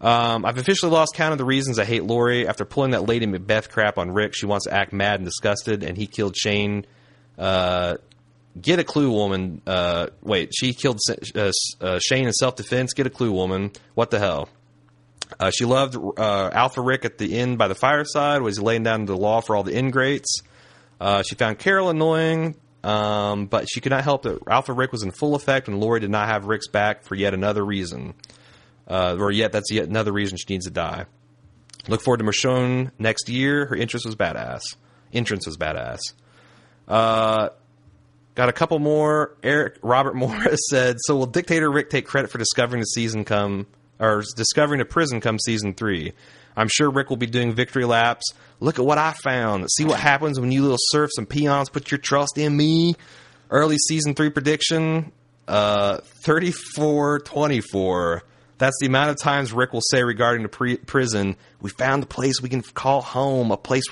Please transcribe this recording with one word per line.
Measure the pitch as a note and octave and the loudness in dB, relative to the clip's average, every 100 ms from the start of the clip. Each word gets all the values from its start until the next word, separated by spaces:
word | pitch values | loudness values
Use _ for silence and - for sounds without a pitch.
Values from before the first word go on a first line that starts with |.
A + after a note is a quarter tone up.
Um, | A2+ A#2 A#2 A2+ | 2 4 2 0
I've | G2 B2+ | 0 -2
officially | B2+ F#3+ E3+ | 0 0 2
lost | D#3+ D3+ | 2 2
count | - D#3 | 0 -2
of | D3 | 0
the | |
reasons | B2+ C3+ C3+ A2 | 0 0 0 0
I | |
hate | G#2 A2+ | 0 0
Lori. | F#2 A#2 A#2+ A#2+ G2 | 0 2 2 2 0
After | - | -4
pulling | G2+ C#3+ C3+ | -4 -2 0
that | A2+ G#2 | 0 2
Lady | A#2 A2 | 0 0
Macbeth | F#2 G2 G#2+ - | -4 0 0 0
crap | - G#2 F#2+ | 0 0 0
on | F2 | -2
Rick, | G2 G#2+ | 0 0
she | - G2+ | -2 -2
wants | G2+ - | -2 0
to | |
act | G2+ G2 | 0 0
mad | G2+ G2+ G2+ | 0 0 0
and | |
disgusted, | F2+ - G#2+ G2+ - G#2 | -4 -4 -2 -2 -2 -4
and | E2 F#2 | -4 -6
he | G#2 | -8
killed | - G2+ F#2+ | -4 -4 -2
Shane. | G#2+ G#2 G#2 G#2 G2+ _ _ _ _ - | -2 0 0 -2 -6 _ _ _ _ -4
Uh, | F#2+ F#2+ F2+ F2+ F2 - _ _ _ _ _ F2 | 0 2 2 0 0 -4 _ _ _ _ _ -8
get | C#3 F3 | 0 0
a | |
clue, | - D3+ C#3 | 2 0 2
woman. | G#2+ G2+ F#2+ F#2 D#2+ - | 2 2 0 -4 -6 -4
Uh, | F#2 F2 E2+ E2+ - | 0 0 0 -4 -8
wait, | - F#2+ - - | -2 -2 -2 -4
she | B2+ | -4
killed | A#2+ C3+ G#2+ | 0 -2 0
Sa-, | - - - | -2 -4 -6
uh, | A2 G2+ | -2 0
S-, | - - - | 0 -4 -6
uh, | F#2 F2+ | -4 -2
Shane | - C3 B2+ | 0 0 0
in | |
self-defense. | - B2+ B2 - B2+ B2+ | 0 -2 -2 -4 -2 -2
Get | - B2+ | -2 -4
a | |
clue, | - A#2+ | -2 -2
woman. | F#2 F#2 F#2+ G2+ - _ | 0 0 -2 -4 -8 _
What | - A#2 | -2 0
the | G#2+ | 2
hell? | G2+ D2+ - _ _ _ _ _ _ - - - | 0 -2 -6 _ _ _ _ _ _ -18 -16 -2
Uh, | F#2+ | -2
she | - A#2+ | 0 2
loved, | C3 C3+ B2 | 2 2 -4
uh, | F#2 - A2 G2+ F#2 | -6 -2 0 0 0
Alpha | A2 C3 C3 | 2 2 2
Rick | B2+ C3 | -2 -2
at | A#2 - | -2 -4
the | G#2 A2+ | -4 -2
end | B2 A#2+ | -2 2
by | G2+ | 0
the | |
fireside. | F#2+ B2+ D3 D3 D3 C#3+ C#3+ | 2 2 2 0 0 2 2
Was | A2+ G2+ | 0 0
he | |
laying | G#2+ A2+ | 0 2
down | A2+ A2 | 2 0
the | G2+ F#2 | -2 0
law | G#2 A2+ | 2 2
for | A2 G#2 | 2 0
all | |
the | F#2+ G#2+ | 0 0
ingrates? | C3 C3 C3 C#3 - - - - - - _ - | 0 2 2 0 -4 -6 -8 -20 -20 -20 _ -4
Uh, | F#2+ G2+ | 0 2
she | F#2+ | 0
found | G2 A2+ G#2 | -2 -2 0
Carol | F#3+ G3 F#3 | 0 2 2
annoying, | D#3 D#3+ D#3+ D#3+ D#3+ D#3+ - _ _ | 2 2 2 2 0 -2 -6 _ _
um, | G#2 G#2+ G#2 G#2 G#2 G#2 G2+ | -2 0 0 0 0 -2 -2
but | A2+ - | -2 -2
she | A#2+ | -6
could | C3 | -2
not | C3 | 0
help | C#3+ C3+ | 2 0
that | A#2 - - | -2 -6 0
Alpha | A#2+ C3+ | 0 2
Rick | B2 B2+ | -2 -2
was | A#2 | -2
in | G2 | -8
full | - D3 | -4 -2
effect | C#3+ - C3+ A#2+ | 0 2 0 0
when | G2+ | -2
Lori | A2 A#2 | 0 0
did | G2+ | 0
not | G#2+ G#2+ | -2 0
have | G#2+ G2 | -2 -2
Rick's | G#2+ - | -4 0
back | G#2 G#2 G#2+ | 2 2 0
for | - | -6
yet | G2 G2+ | -2 0
another | F#2+ G#2 G#2 | 0 0 0
reason. | G2+ G2 F2 - - - - - - - _ _ - | -2 -2 -6 -8 -12 -14 -20 -20 -20 -20 _ _ -4
Uh, | F#2 F2+ F2 | 0 0 0
or | G2+ | 0
yet, | G#2 A2 | 2 0
that's | G#2+ - | 0 -2
yet | G#2+ D#2+ | -2 0
another | A2 G#2 | -2 0
reason | G2+ G2 F#2 | 0 -2 -6
she | - | -6
needs | F#2+ | -6
to | F2+ | -4
die. | F2 E2 F2 F2 _ _ _ - _ _ - - | -4 -4 -6 -12 _ _ _ -20 _ _ -20 -6
Look | A2 | -2
forward | C3 A#2+ | 0 0
to | |
Michonne | G#2+ - C3 B2+ B2 B2+ C3 - | 0 0 0 0 0 0 -4 -2
next | A2 A2 - | -2 -2 -4
year. | B2 C#3 D3 C#3 | -2 0 0 -2
Her | B2+ | -2
entrance | A2+ A#2+ A2+ | -4 -4 -8
was | G#2 | -2
badass. | F2 B1+ A#1 B1 - - _ _ _ | -2 -2 -8 -10 -12 -16 _ _ _
Entrance | A#2+ A#2 G2 E2+ | -6 -4 -4 -6
was | D#2+ | -6
badass. | D#2 D#2 A#1+ - - - _ _ - - _ _ - | -4 -4 -8 -10 -12 -14 _ _ -20 -20 _ _ 0
Uh, | A2 A2+ A2+ A2 A2 G2+ - _ _ _ _ _ _ _ | 2 4 4 2 2 0 -6 _ _ _ _ _ _ _
got | - B2 | 2 2
a | |
couple | - D#3+ D#3+ | 2 0 0
more. | D3 D3+ D3+ D3+ D3 - | 2 2 2 2 0 -2
Eric, | B2+ D3 B2+ - | 0 0 0 -4
Robert | A#2 B2+ C3+ | 2 2 2
<laughs> | B2+ | 0
Morris | B2+ G#2+ - D#3 - | -2 0 0 0 2
said, | C3+ B2+ A#2+ | 2 2 0
"So | - C#3+ | 0 0
will | B2+ | 2
Dictator | F3 F3 E3 D3+ | -2 0 2 2
Rick | C#3+ - | 2 0
take | C#3 - | -4 0
credit | C#3 A2+ | -2 -2
for | A#2+ | -2
discovering | A2 - A#2+ B2 | -2 0 0 0
the | A2 | -4
season | A#2 A2+ G#2+ G2+ | -2 -2 -4 0
come, | G#2 G2+ G2 G2+ _ _ - | 0 2 -2 -6 _ _ -2
or | A2 G#2+ | 2 2
s-, | G#2+ | -2
discovering | A2+ A2 D#3 D3 C#3+ | -2 0 2 2 0
a | A2+ | 0
prison | E3+ D3+ A#2 | 0 0 0
come | A#2 A2 | -2 -2
season | - A2 G#2 | -2 -2 -2
three? | F#2 A2 F2 D#2+ - - - - - | -2 -2 -2 -4 -12 -20 -20 -10 -2
I'm | A2 | 0
sure | - D3 | 2 2
Rick | C3+ C3+ | 2 -2
will | B2+ | -4
be | A#2 | -2
doing | B2 A#2+ | 0 0
victory | A#2 B2 C3 | 0 0 0
laps. | A#2+ A#2 A#2 - - - - - | 2 4 4 2 -8 -10 -20 -2
'Look | D#3 B2 | -2 2
at | C3 | 2
what | D3+ | 4
I | D#3+ | 2
found. | D3+ C#3 B2+ A2+ G2+ F#2 - | -2 -2 0 0 0 -2 0
See | |
what | D#3 G#2+ | 0 2
happens | C#3+ C#3 D3+ C3 | 4 2 0 -2
when | B2 | 0
you | C3+ | 2
little | C#3 B2 | 2 2
serfs | - D3+ D3 - | 0 0 0 -4
and | G#2 | -6
peons | D3 D3 C#3+ C3+ | -2 0 0 -2
put | D3 - | -6 -4
your | C#3+ | -6
trust | - C#3+ C#3+ D3 | 0 0 0 0
in | D3+ D3 | 0 4
me.' | D3+ E3 E3+ E3 - - - _ - | 4 4 4 0 -6 -20 -20 _ -2
Early | C3+ D#3 D3+ | 2 2 2
season | - D#3 D3 | 0 0 -2
three | C#3+ D3+ | 2 0
prediction: | D3 C#3+ D3+ - E3 D#3+ D#3+ D#3 _ _ _ - | 2 0 0 0 0 2 0 -2 _ _ _ 0
uh, | G#2 G#2 G#2 G2+ G2 - - | 2 4 2 2 -2 -6 -8
thirty-four | - D#3 F3+ - - - D3+ D3 D3 C#3+ | 0 2 2 -4 -8 -2 0 2 2 0
twenty-four. | - C#3+ D3+ B2+ - G2 F#2 F2+ E2+ E2+ - _ _ - | -4 -2 0 0 -2 -2 0 0 0 -2 -6 _ _ 0
That's | C3+ C3 | 0 2
the | C3+ | 0
amount | C3 D3 | 2 2
of | C#3+ | 0
times | D3 C#3+ B2+ | 0 0 0
Rick | A#2 B2+ | 0 0
will | A#2 | 0
say | - C3 | 2 2
regarding | A#2+ A2+ A#2+ A#2 | 2 2 2 2
the | G#2+ | -2
pre-, | - B2 A#2+ | -4 -2 -2
prison, | - C3+ B2 G#2 G2 F#2+ - _ | -2 0 0 0 -2 -4 -12 _
'We | G2+ | -12
found | - - C#3+ | -2 0 0
a | - | -2
place | - C3+ C3 | -2 -2 -2
we | B2+ | -4
can | B2+ | -6
f-, | - | -6
call | - C3 C#3 | -4 0 0
home, | - B2+ C#3 C3 A#2 | 0 -2 0 2 0
a | G2+ | 0
place | - C3 - | 0 0 0